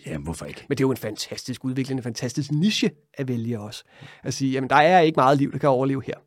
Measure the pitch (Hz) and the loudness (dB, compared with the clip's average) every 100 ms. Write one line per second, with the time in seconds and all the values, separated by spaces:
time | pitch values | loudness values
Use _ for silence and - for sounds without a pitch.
0 | - 78 - 80 73 - - 135 131 123 | -10 -10 -8 -10 -10 -14 -6 0 0 0
1 | 110 104 - 107 - 120 131 127 131 135 | -6 -8 -10 -10 -10 -8 -6 -6 -4 -4
2 | 120 113 127 135 143 147 196 214 214 - | -6 -6 -6 -4 -2 0 0 2 0 -2
3 | _ - 131 120 113 117 104 - - - | _ -8 -4 -4 -4 -6 -8 -16 -20 -20
4 | - - - - 135 131 127 135 156 185 | -20 -14 -8 -2 -2 0 2 6 6 6
5 | 160 160 131 143 143 143 151 127 135 135 | 6 4 4 4 2 0 2 2 2 -2
6 | - - | -6 -10